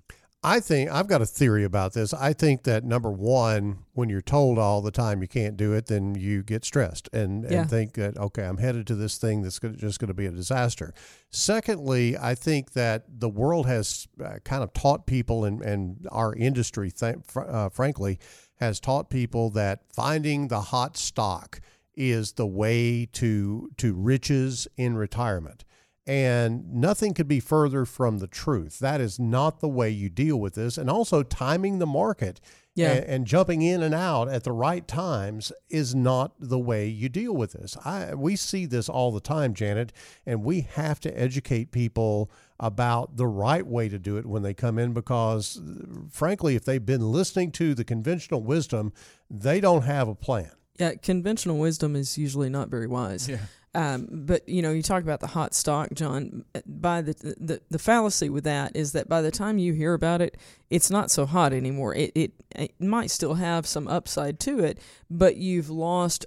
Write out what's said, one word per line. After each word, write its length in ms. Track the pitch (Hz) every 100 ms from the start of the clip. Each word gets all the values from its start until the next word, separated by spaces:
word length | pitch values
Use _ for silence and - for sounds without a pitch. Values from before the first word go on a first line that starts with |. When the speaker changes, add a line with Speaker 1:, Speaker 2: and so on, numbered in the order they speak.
| - - _ _
Speaker 1:
I 160 | 151 226
think, 320 | - 147 135
I've 160 | 143 202
got 160 | 165
a 20 | 113
theory 380 | - 135 107
about 300 | 101 101 95
this. 200 | 113 107
I 180 | 147 135
think 340 | 151 160 131 -
that, 180 | 110
number 260 | 123 120 113
one, 680 | 98 107 131 113 107 101 98 -
when 160 | - 117
you're 120 | 98
told 380 | - 147 135 113
all 200 | 104 104
the 80 | 104
time 320 | 113 113 101
you 40 | 92
can't 300 | 120 107 98
do 160 | 104
it, 140 | 107 113
then 260 | 104 98
you 300 | 101 98 101
get 200 | 104 110
stressed 460 | - 143 95 80 -
and, 320 | 113 98 101 117
and 60 |
Speaker 2:
Yeah. 120 | 175
Speaker 1:
think 300 | 160 117 110
that, 220 | - 101 104
"Okay, 300 | 101 - 95
I'm 120 | 92
headed 260 | 127 120 107
to 80 | 107
this 220 | 107 -
thing 240 | 117 107
that's 160 | 95 -
gonna, 180 | 113 107
just 240 | 107 101
gonna 140 | 107
be 140 | 92 98
a 40 |
disaster." 640 | 87 87 131 120 - 78 - - - _
Secondly, 840 | - - 220 - 170 139 127 120 135
I 200 | 123 123
think 380 | - 151 127
that 320 | 131 117 110 - 123
the 80 | 117
world 360 | 101 131 170 127
has, 420 | 120 104 - - -
uh, 120 | - 101
kind 180 | - 135
of 100 | 113
taught 340 | - 139 143 -
people, 380 | 131 117 117 104
and, 180 | 104
and 440 | 107 101 92 98 185
our 240 | 113 110 110
industry, 560 | 120 131 110 - 98
th-, 240 | - 117 117
fr-, 180 | - 131
uh, 280 | - 117 98
frankly, 500 | - 135 147 98 92 - - _ -
has 220 | 117 98
taught 300 | - 139 -
people 400 | 131 120 120 117
that 320 | 107 101 95 _
finding 580 | - 123 156 151 143 143
the 120 | 110
hot 340 | 98 127 127 -
stock 640 | - - 107 87 - - - _ _ -
is 380 | 131 113 107
the 120 | - 110
way 640 | 95 107 117 120 120 117
to, 580 | - 117 107 101 107 - -
to 180 | 120 92
riches 720 | 107 131 - 139 131 120 - -
in 180 | 123 113
retirement. 720 | 104 117 120 92 78 - - _ _ _ -
And 640 | 139 127 120 117 120 -
nothing 440 | 120 156 208 214 170
could 120 | 147
be 120 | 143
further 440 | - 156 147 135
from 360 | 123 - 123 104
the 80 | 95
truth. 500 | - - 123 80 -
That 240 | 135 147
is 160 | 117 92
not 400 | 117 123 151 156
the 80 | 156
way 220 | 127 113
you 180 | 107 98
deal 300 | 85 151 135
with 140 | 98
this. 240 | - 117 120
And 100 | 131
also 360 | 190 233 160
timing 560 | 135 - 127 170 190 196
the 80 | 165
market 520 | 143 214 202 - - - - _ -
Speaker 2:
Yeah. 160 | 165
Speaker 1:
and, 140 | 131 -
and 200 | 131 117
jumping 380 | 165 185 160
in 180 | 165 180
and 140 | 160 160
out 320 | 185 139 120
at 140 | 127
the 80 | 131
right 360 | 117 135 180 -
times 640 | 143 180 127 98 107 - - -
is 280 | 160 131 131
not 380 | 127 127 139 -
the 200 | 135 127
way 260 | 120 107 104
you 220 | 107 127
deal 240 | 143 240 170
with 180 | 107
this. 220 | - 98 104
I, 300 | 135 190 185
we 220 | 101 147 202
see 320 | - 190 170
this 200 | 123 -
all 240 | 127 123
the 80 | 107
time, 360 | - 156 135 104
Janet, 380 | 104 104 120 - - - -
and 160 | 117
we 180 | 107 180 139 -
have 240 | 151 143
to 200 | - -
educate 520 | 127 131 - 120 117
people 580 | 123 117 - 113 104 104 - _ -
about 580 | 113 104 120 120 127 123
the 80 | 123
right 400 | 98 107 160 185
way 240 | 120 110
to 80 | 101
do 200 | 92 104
it 100 | 120
when 160 | 104
they 100 | 101
come 240 | 98 120 113
in, 160 | 120
because, 680 | 117 - 123 113 110 101 - 78 - - - -
frankly, 440 | - 156 202 160 123
if 100 | -
they've 200 | 131 107
been 260 | 135 110
listening 400 | 135 185 190 175
to 200 | - 165
the 100 | 127
conventional 600 | 113 117 117 175 - 139
wisdom, 500 | 110 160 143 - 107 - - _ -
they 320 | 107 117 180
don't 240 | 196 170
have 240 | 127 143 117
a 60 | 101
plan. 360 | - 117 85 - _ -
Speaker 2:
Yeah, 160 | 170 -
conventional 560 | - 185 185 226 180 151
wisdom 380 | 160 156 151 143
is 200 | 135 -
usually 320 | 147 139 131
not 200 | 139 120
very 160 | 120 113
wise. 400 | 123 113 95 127
Speaker 3:
Yeah. 100 | 123 101 - _
Speaker 2:
Um, 340 | 165 151 131 -
but, 380 | 156 143 180 -
you 140 | 180
know, 100 | 160
you 100 | 160
talk 220 | 156 190
about 160 | 160 147
the 80 | -
hot 260 | 165 151
stock, 360 | - - 147 151
John. 520 | 147 156 135 - - - - -
By 360 | 147 175 170
the, 340 | 151 151 - -
the, 220 | 160 151 -
the 80 | 156
fallacy 500 | - 214 214 - 147
with 160 | 143 151
that 280 | 143 139
is 200 | - 147
that 160 | 147 -
by 120 | 165
the 100 | 156
time 260 | - 208 214
you 160 | 175
hear 200 | 156 156
about 280 | 170 165 170
it, 160 | 175 - - - -
it's 200 | 170 -
not 220 | 196 -
so 140 | - 139
hot 260 | 180 151
anymore. 420 | 131 131 139 120
It, 200 | - - -
it, 160 | 160 - - -
it 240 | 147 -
might 320 | 185 226 -
still 220 | - 156
have 340 | 160 170 170 156
some 220 | 151 143
upside 500 | 175 - - 147 156
to 180 | - 277
it, 200 | 160 - - - -
but 260 | 170 185 -
you've 340 | 185 180 151
lost 560 | 160 165 180 175 -